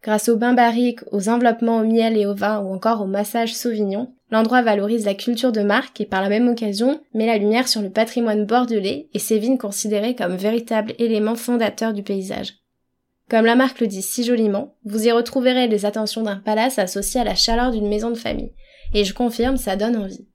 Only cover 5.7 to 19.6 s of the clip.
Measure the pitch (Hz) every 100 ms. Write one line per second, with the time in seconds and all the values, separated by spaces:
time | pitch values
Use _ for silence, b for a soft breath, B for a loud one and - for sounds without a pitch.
5.7 | 254 262 - 208 190 196 214 247 233 214
6.7 | 196 247 302 _ 220 226 220 208 226 254
7.7 | 226 196 208 226 247 233 214 208 240 247
8.7 | 220 190 277 - 202 - 220 226 262 202
9.7 | 202 214 208 226 247 180 180 202 233 233
10.7 | 220 220 - 233 220 214 233 240 240 226
11.7 | - 226 208 202 196 190 202 208 _ _
12.7 | _ _ _ _ _ _ 226 226 240 262
13.7 | - 226 196 190 - 240 240 214 196 277
14.7 | _ 208 214 226 233 233 269 247 254 240
15.7 | 208 208 220 214 226 214 196 214 214 247
16.7 | 254 185 202 202 254 220 185 - 226 247
17.7 | 226 208 208 233 226 - 220 - b b
18.7 | b b 214 196 - 247 226 240 269